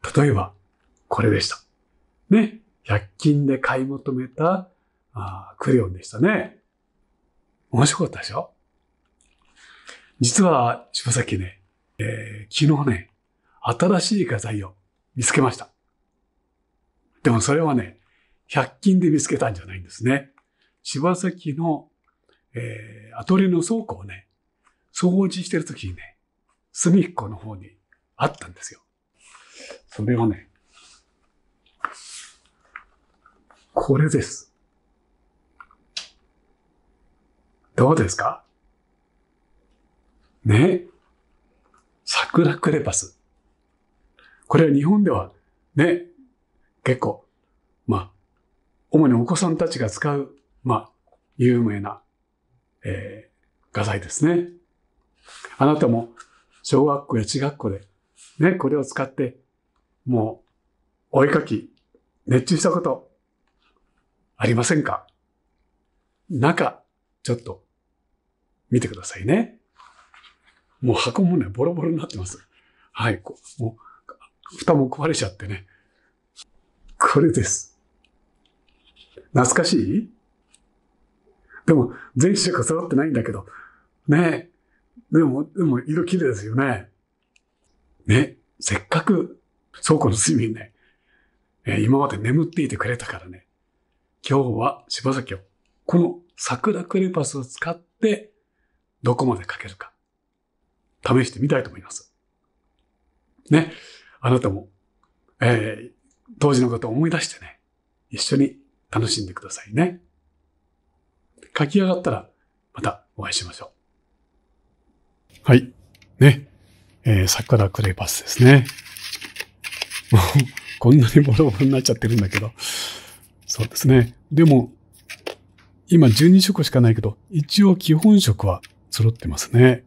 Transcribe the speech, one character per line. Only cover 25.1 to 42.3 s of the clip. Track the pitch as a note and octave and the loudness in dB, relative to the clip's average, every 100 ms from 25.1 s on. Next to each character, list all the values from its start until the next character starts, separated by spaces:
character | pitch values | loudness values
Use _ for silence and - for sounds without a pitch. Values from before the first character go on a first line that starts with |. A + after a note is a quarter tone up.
| F#3 F#3+ | 2 0
除 | F3+ | -4
し | F3 | -6
て | E3+ | -6
る | - | -6
時 | C3 F#2+ | -12 -14
に | F2+ | -14
ね、 | - _ _ _ _ _ _ | -18 _ _ _ _ _ _
隅 | - F3 F#3+ - | -4 2 2 2
っ | |
こ | - G#2 | -6 -12
の | G#2 | -12
方 | G#2+ G2+ | -16 -18
に | G2 _ _ _ _ _ | -20 _ _ _ _ _
あ | C#3 | -4
っ | - | -4
た | - | -20
ん | |
で | F2 | -20
す | - - | -20 -20
よ。 | _ _ _ _ _ - - - - - _ | _ _ _ _ _ -20 -20 -20 -20 -20 _
そ | - A2 | -8 -2
れ | A#2+ | 0
は | A2+ | 0
ね、 | F#2+ _ _ _ _ - _ _ _ _ _ _ _ _ _ - - - - - _ _ _ _ - _ _ _ _ _ _ _ _ _ | -2 _ _ _ _ -20 _ _ _ _ _ _ _ _ _ -12 -12 -20 -20 -20 _ _ _ _ -20 _ _ _ _ _ _ _ _ _
こ | - - C#3 | -6 0 2
れ | D#3 | 2
で | C3+ | 0
す。 | - - - _ _ _ _ _ _ _ _ _ _ _ - _ _ - - _ _ _ _ _ _ _ _ _ _ _ _ _ _ _ _ - | -4 -12 -20 _ _ _ _ _ _ _ _ _ _ _ -20 _ _ -18 -18 _ _ _ _ _ _ _ _ _ _ _ _ _ _ _ _ 0
ど | B2 | 2
う | D#3 | 4
で | G2 | 0
す | - | -2
か？ | A#2+ - _ _ _ _ _ _ _ _ _ _ _ _ _ _ _ _ _ _ _ _ | -6 -6 _ _ _ _ _ _ _ _ _ _ _ _ _ _ _ _ _ _ _ _
ね。 | A#2 G#2+ E3 F3+ - _ _ _ _ _ _ _ _ _ _ _ | 2 4 4 2 -6 _ _ _ _ _ _ _ _ _ _ _
桜 | - - - | -6 -6 0